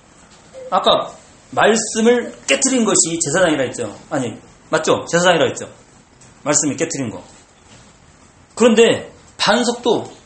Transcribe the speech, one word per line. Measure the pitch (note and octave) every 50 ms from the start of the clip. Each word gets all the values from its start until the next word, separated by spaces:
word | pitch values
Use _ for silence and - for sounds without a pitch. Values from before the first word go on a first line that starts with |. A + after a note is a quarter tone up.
| _ _ - - - - - - - - - - B4+ -
아까 | F#3 F#3+ - A3+ - - - - - - - - - - - -
말씀을 | - B2+ E3 G3 A3 A3 - - - A3 A3 A#3 B3 A#3+ - - - - -
깨트린 | - C#4 - - - C4 B3 A3
것이 | G3+ F3+ E3+ - E3 E3 E3
제사장이라 | - D3 C#3+ F#3 F#3 E3 D3+ C3+ C3
했죠. | A#2 - - A#2 G2+ G2 - - -
아니, | D#3+ C#3 B2+ A2+ - - - - - _ _ -
맞죠? | D#3 D#3 - F#3+ C#3 G#2+ - -
제사장이라 | - E3+ F3 F#3 F3 D#3+ C3+ A2
했죠. | - - G#2 - - - - _ - - - _ _ _ - - - - -
말씀을 | C#3 D3 C#3+ D#3 D3 B2
깨트린 | - E3 D#3+ - C#3 C3 A2
거. | F#2 F2+ - - - - - _ _ _ _ - - - - - - _ _ _ _ - - - _ _ _ _ -
그런데 | - A3 B3 A3 G#3 A#3 G#3 D3+ - - - - - - - - -
반석도 | - G3 G#3+ A#3+ A#3+ A#3 A#3 - - B3 F#3+ - - - - - -